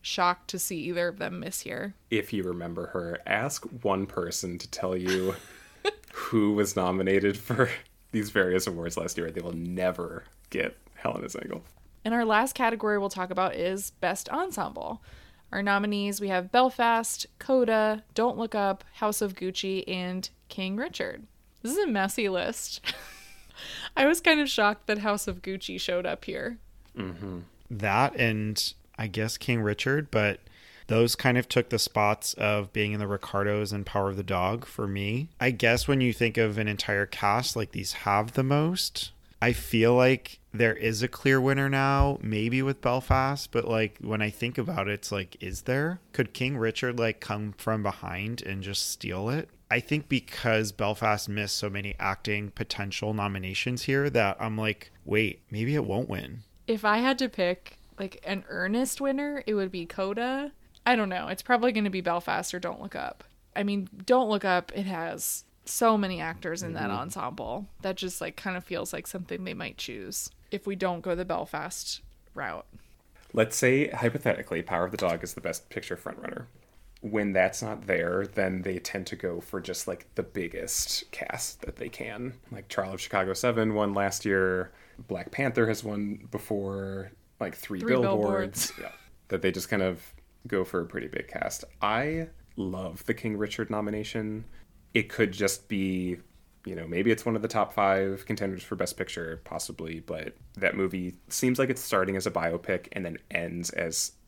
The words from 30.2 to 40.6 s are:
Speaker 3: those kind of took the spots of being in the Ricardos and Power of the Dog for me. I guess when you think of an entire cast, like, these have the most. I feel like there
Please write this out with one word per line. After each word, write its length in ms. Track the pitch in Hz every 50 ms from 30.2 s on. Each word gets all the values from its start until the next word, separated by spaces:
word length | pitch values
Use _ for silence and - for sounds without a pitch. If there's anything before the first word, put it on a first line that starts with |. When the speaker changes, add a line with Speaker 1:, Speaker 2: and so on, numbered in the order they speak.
| 104 104 95 - - - - - - - - - - -
Speaker 3:
those 280 | 110 113 117 120 -
kind 220 | - - 131 123 123
of 100 | 120 -
took 220 | - 127 120 -
the 100 | - 110
spots 540 | - - - 107 104 104 107 - - - -
of 380 | - 107 104 104 104 101 95 _
being 180 | 110 107 104 104
in 60 | 104
the 80 | 104 98
Ricardos 640 | 101 98 - - - 98 101 104 104 104 107 98
and 140 | 104 101 98
Power 240 | - - 101 98 98
of 80 | 98 95
the 60 | 98
Dog 420 | 92 95 90 90 92 107 117 113
for 220 | - - - 110 101
me. 420 | 98 98 101 101 110 123 147 165 - -
I 120 | 120 127
guess 360 | 127 104 - 117 117 123 - -
when 140 | 143 135
you 100 | 127 123
think 260 | 110 - 120 117 104 120
of 200 | 113 107 104 107
an 100 | 110 107
entire 380 | 107 98 - - 104 98 101
cast, 500 | 98 - - - 101 101 117 127 - -
like, 160 | 120 110 -
these 220 | - - 95 - -
have 400 | - - 107 101 101 110 113 -
the 100 | - 135
most. 680 | 131 139 147 151 165 180 180 - - - - - - - - - - - -
I 120 | - 120 120
feel 420 | - - - - 113 110 117 120
like 440 | 123 127 127 131 127 - - - - _ _ -
there 220 | 104